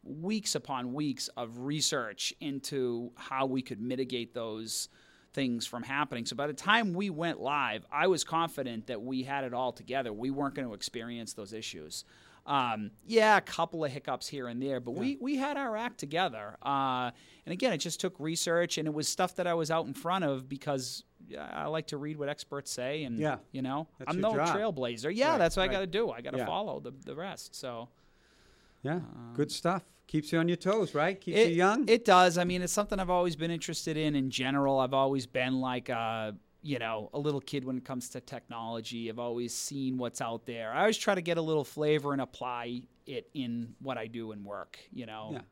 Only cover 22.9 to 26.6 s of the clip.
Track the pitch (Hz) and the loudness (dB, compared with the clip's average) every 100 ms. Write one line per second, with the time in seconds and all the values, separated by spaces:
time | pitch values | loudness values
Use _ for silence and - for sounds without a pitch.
22.9 | 151 143 117 151 127 - 139 131 139 160 | -2 -2 0 0 -2 -6 -6 -4 -4 -6
23.9 | _ 135 175 208 220 165 180 220 151 123 | _ -4 0 2 4 2 2 0 0 -2
24.9 | 117 131 208 285 311 170 196 190 202 190 | -2 -2 2 4 6 4 4 2 2 0
25.9 | 185 226 117 127 139 113 170 | 0 0 -2 -4 -2 0 0